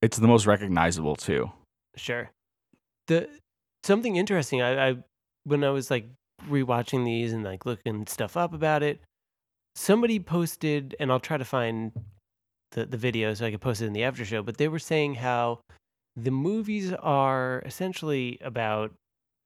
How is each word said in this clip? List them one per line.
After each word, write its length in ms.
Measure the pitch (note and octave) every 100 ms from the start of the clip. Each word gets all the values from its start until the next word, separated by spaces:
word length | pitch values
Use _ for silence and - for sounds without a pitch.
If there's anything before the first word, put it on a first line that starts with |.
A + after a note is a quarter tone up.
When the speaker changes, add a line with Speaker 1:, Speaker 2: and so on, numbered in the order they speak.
Speaker 1:
It's 160 | A2+ -
the 100 | A2+
most 200 | A#2 G#2
recognizable, 680 | G2+ G2+ E2+ E2+ E2 D2+ D2
too. 360 | - C#2+ A#1+ - _ _ _ -
Speaker 2:
Sure. 340 | - A#2+ A2+ _ _ _ _ _ _ _ -
The, 200 | E3 - D4 _ _ _ _
something 320 | - G3+ A#3+ F3+
interesting, 460 | G3+ F#3+ C3+ B2+
I, 280 | B2 C3+ C3
I, 40 | B2+ - _ _ _
when 180 | D3 D3
I 60 | C#3
was, 200 | C#3 B2+
like, 160 | B2+ A2 B2+ _ _ -
rewatching 560 | C#3+ B2 A#2+ A#2+ C3
these 300 | A#2+ A#2 A#2
and, 100 | A2+
like, 220 | G2+ F#2 B2+
looking 400 | A#2 B2 G#2+ G#2+
stuff 280 | - A2 F3
up 180 | F3
about 280 | E3 D#3 D3+
it, 180 | D3 D3 _ _ _ _ _ _ _ -
somebody 420 | - G#3+ A#3 G#3+
posted, 760 | F3 E3+ E3+ - D#3 D3 C3+ -
and 140 | C#3
I'll 80 | B2+
try 160 | - D3+
to 80 |
find 480 | B2 C3 A#2 A2+ A2+ - - - _ _ _ _ _
the, 140 | - A2+
the 100 | B2
video 380 | B2 A2+ A2
so 100 | G#2 A#2
I 40 |
can 80 | G#2
post 220 | C3 G#2
it 40 | A2
in 60 |
the 120 | G#2
after 200 | B2 B2
show, 180 | G#2 A2
but 140 | G#2 A2
they 120 | D3+
were 100 | D#3+
saying 380 | - D#3 D3 B2+
how 440 | B2+ A#2+ A#2+ A#2 _ - _ _ _ -
the 140 | A#2+
movies 640 | C3 D#3 A3 G#3+ G#3+ F#3+
are 680 | F#3 - C#3 C3+ C3 B2+ B2+ -
essentially 720 | - F#3 F3+ D#3+ C#3 B2 A#2+
about, 520 | C3+ A#2 A2 G#2+ A2 - _ _ _ _